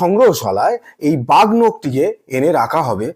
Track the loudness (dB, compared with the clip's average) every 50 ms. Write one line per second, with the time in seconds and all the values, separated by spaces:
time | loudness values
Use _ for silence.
0 | -2 0 2 4 4 4 2 0 -2 -4 -2 -2 -2 -2 -2 -4 -8 -14 -12 _
1 | -2 -2 -2 -2 0 2 2 2 4 4 2 2 2 0 0 -2 -6 -4 -2 -2
2 | -2 -2 -4 -6 _ -8 -4 -2 0 0 0 0 -2 -2 -2 -2 -2 -2 -4 -4
3 | -6 -8 -10